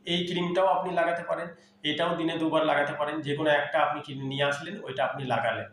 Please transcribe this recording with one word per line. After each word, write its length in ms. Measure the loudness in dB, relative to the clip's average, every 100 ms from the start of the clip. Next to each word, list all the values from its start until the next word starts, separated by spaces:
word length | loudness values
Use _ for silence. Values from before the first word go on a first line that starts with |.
| -4
এই 220 | -2 0
ক্রিমটাও 400 | -2 0 4 4
আপনি 260 | 4 2
লাগাতে 300 | 2 2 0
পারেন, 240 | -2 -4 -4 -12 _ _
এটাও 320 | -4 0 0 0
দিনে 220 | -2 0
দুবার 280 | 2 2 4
লাগাতে 280 | 2 0
পারেন। 280 | -2 -4 -2
যে 140 | -4 0
কোনো 140 | 4
একটা 300 | 4 4 2
আপনি 220 | 2 0
কিনে 220 | -8 -8
নিয়ে 200 | -6 0
আসলেন, 400 | 0 0 -6 -10
ওইটা 220 | -8 -2 -2
আপনি 180 | -2 -2
লাগালেন। 400 | 0 0 -2 -6